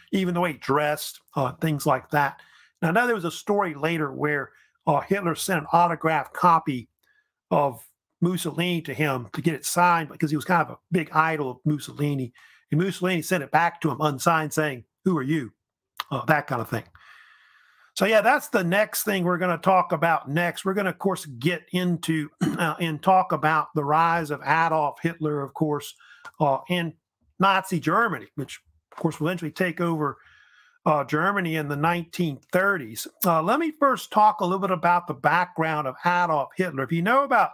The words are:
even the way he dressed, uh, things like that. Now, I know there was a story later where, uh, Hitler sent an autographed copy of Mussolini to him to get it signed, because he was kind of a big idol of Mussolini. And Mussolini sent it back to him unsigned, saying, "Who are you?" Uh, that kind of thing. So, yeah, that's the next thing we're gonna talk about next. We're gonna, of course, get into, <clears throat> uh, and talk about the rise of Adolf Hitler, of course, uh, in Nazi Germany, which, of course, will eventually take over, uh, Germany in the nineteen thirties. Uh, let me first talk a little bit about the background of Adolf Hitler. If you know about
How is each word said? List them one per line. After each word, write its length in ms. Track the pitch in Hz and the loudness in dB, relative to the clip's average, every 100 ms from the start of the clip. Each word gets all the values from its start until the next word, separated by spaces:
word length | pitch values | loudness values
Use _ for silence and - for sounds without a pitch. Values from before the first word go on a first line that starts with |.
| _ | _
even 240 | 190 180 | -2 0
the 60 | 175 | 0
way 120 | 175 | -2
he 60 | 131 | -4
dressed, 640 | - 143 147 151 - - _ 151 | 0 0 2 -2 -6 -14 _ -4
uh, 160 | 127 | -4
things 340 | - 160 147 151 | -2 -2 0 0
like 240 | 131 - | 0 0
that. 300 | 147 139 - - - _ _ | 0 0 -4 -18 -20 _ _
Now, 60 | 165 | 0
I 20 | |
know 160 | 196 247 | 2 2
there 80 | |
was 100 | 220 | 0
a 60 | 165 | -4
story 440 | - - 202 185 | -6 -2 0 0
later 380 | 143 156 165 143 | -2 -2 0 -2
where, 380 | 131 147 143 131 _ _ _ - | -2 -2 -2 -6 _ _ _ 0
uh, 120 | 143 | 0
Hitler 360 | - 196 175 151 | 2 -2 0 -4
sent 240 | - 170 | -2 -2
an 60 | - | 2
autographed 600 | 170 175 160 165 156 - | 4 4 2 0 0 -2
copy 560 | - 175 165 160 127 110 _ _ _ _ _ _ | 2 6 6 4 -4 -8 _ _ _ _ _ _
of 340 | 165 143 117 - _ _ _ | 0 0 -2 -14 _ _ _
Mussolini 640 | 170 180 160 160 180 170 | -2 -2 -4 -4 -2 -2
to 100 | 151 | -4
him 360 | 123 151 127 117 | -2 0 -2 -6
to 80 | - | -4
get 140 | 165 | -4
it 100 | 143 | -2
signed, 440 | - - 175 170 151 | -2 2 4 2 -2
because 220 | - 151 | -4 -2
he 60 | 151 | -2
was 80 | |
kind 180 | - 175 | 0 0
of 80 | 123 | 0
a 80 | - _ | -6 _
big 180 | 170 147 | -4 0
idol 400 | 156 160 156 131 | 0 2 0 -4
of 60 | 123 | -4
Mussolini. 680 | 151 147 - 123 147 139 120 - - _ _ | -4 -4 -6 -4 -4 -2 -6 -12 -20 _ _
And 80 | 147 | 0
Mussolini 420 | 190 - 180 175 | 0 -2 -2 -2
sent 220 | - 180 | -2 -4
it 80 | 135 | 0
back 280 | 151 170 - | 2 2 0
to 80 | 160 | -4
him 100 | 120 | 0
unsigned, 520 | 151 131 170 160 151 | 0 0 2 2 0
saying, 320 | 156 151 127 - _ | -2 -2 -4 -12 _
"Who 120 | 190 165 | -2 0
are 60 | |
you?" 300 | 131 160 110 - _ _ _ - - | 0 -4 -4 -14 _ _ _ -14 -6
Uh, 140 | 131 | -4
that 240 | 139 151 - | -2 -4 -4
kind 120 | 123 | -8
of 80 | 110 | -6
thing. 160 | 113 - _ - - - _ _ _ _ _ _ | -8 -10 _ -20 -20 -20 _ _ _ _ _ _
So, 120 | - 196 | -2 2
yeah, 140 | 220 | 4
that's 280 | 214 277 - | 4 2 0
the 160 | 220 | -2
next 400 | 175 196 208 - | 0 0 0 -2
thing 200 | 214 196 | -2 -2
we're 140 | 175 175 | 0 0
gonna 200 | 180 165 | -2 0
talk 340 | 190 185 175 | 2 2 2
about 360 | 160 170 156 127 | 0 0 0 -2
next. 360 | 156 175 - | -2 -2 -2
We're 100 | 190 | -4
gonna, 160 | 196 190 | -2 -4
of 80 | 175 | -2
course, 280 | 196 180 156 | -2 -4 -8
get 400 | 120 156 170 - | -4 -2 -2 -4
into, 580 | 180 180 165 - 160 147 - | -2 0 -2 -2 -2 -4 -4
<clears throat> 40 | |
uh, 340 | - - 165 156 | -4 0 -2 -2
and 220 | 165 151 | -4 -2
talk 280 | 190 185 180 | 4 4 4
about 380 | 147 151 160 143 | 0 2 2 0
the 100 | 156 | -4
rise 460 | 143 156 165 170 147 | 2 2 4 2 -2
of 100 | 139 | -6
Adolf 560 | 135 160 165 160 143 - | 0 2 2 2 0 -2
Hitler, 400 | 170 170 151 147 | -6 -4 -4 -4
of 120 | 135 | -6
course, 400 | - 156 147 - - - - - - | -4 -2 -2 -6 -16 -20 -20 -20 0
uh, 200 | 147 131 - | 2 2 0
in 260 | 180 165 - _ _ _ - | -4 -4 -8 _ _ _ 0
Nazi 420 | 196 190 - 165 | 2 2 0 -2
Germany, 480 | 147 196 233 135 104 - | 0 2 0 -4 -10 -12
which, 240 | 131 - _ _ _ | -12 -14 _ _ _
of 60 | - | -6
course, 200 | 160 - | -4 -2
will 100 | 151 | -4
eventually 220 | 185 156 | -4 -8
take 300 | - 185 160 | -4 -4 -2
over, 380 | 170 160 143 - _ _ _ _ _ _ 165 | -2 -2 -4 -6 _ _ _ _ _ _ 0
uh, 180 | 147 | 0
Germany 520 | 131 151 185 202 170 160 | 2 0 2 0 0 -2
in 120 | 143 | -2
the 80 | 143 | 0
nineteen 640 | 165 175 165 - 170 135 _ | 0 0 -4 -4 -4 -4 _
thirties. 540 | 180 196 185 117 117 - - 185 | 0 2 0 -6 -12 -14 -2 2
Uh, 160 | 160 | 2
let 160 | 170 285 | 2 0
me 140 | 330 | 0
first 380 | - 277 226 - | 0 2 2 -2
talk 300 | 214 214 - | 4 4 4
a 40 | |
little 160 | 180 190 | -2 0
bit 100 | 190 | 0
about 360 | 180 175 175 175 | 0 2 2 0
the 80 | |
background 720 | 139 147 170 175 - 160 151 131 | -2 2 2 0 -2 -2 -2 -4
of 100 | - 175 | -2 0
Adolf 440 | 180 175 151 127 - | 2 2 0 -2 -4
Hitler. 280 | 180 135 | -4 -4
If 80 | 131 | -2
you 100 | 170 | -2
know 220 | 185 262 | 2 2
about 280 | 277 233 165 | 4 2 2